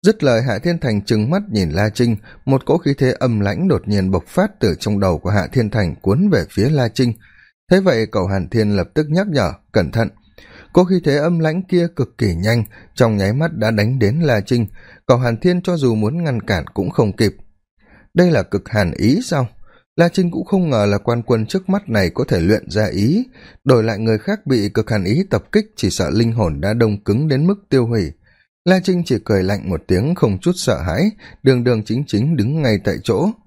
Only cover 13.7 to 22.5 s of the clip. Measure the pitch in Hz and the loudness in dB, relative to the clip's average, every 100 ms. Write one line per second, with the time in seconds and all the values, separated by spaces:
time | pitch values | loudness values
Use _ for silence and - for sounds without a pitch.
13.7 | 110 107 131 104 147 156 110 101 123 107 | 0 0 2 0 2 0 0 0 -2 -2
14.7 | - - - - 123 123 113 180 180 180 | -6 -20 -16 0 0 2 0 0 0 -2
15.7 | 170 135 110 107 160 165 120 - 95 - | 0 0 0 -2 -2 -4 -4 -2 -4 -4
16.7 | - 90 - 110 - 104 - - _ _ | -6 -4 0 0 2 -2 -2 -20 _ _
17.7 | _ _ - _ - 180 147 87 101 - | _ _ -20 _ 2 4 2 0 -6 -2
18.7 | 107 90 - 101 165 254 151 120 - - | -2 0 0 2 2 0 -2 -4 -8 -20
19.7 | - _ - 170 - 180 170 - 196 170 | -20 _ 0 0 2 -2 -2 -2 0 0
20.7 | 120 101 101 - 120 113 117 110 190 - | 2 2 0 0 -4 0 0 0 -4 -2
21.7 | 196 - 110 90 - 123 95 85 | -4 0 0 0 -2 -2 0 2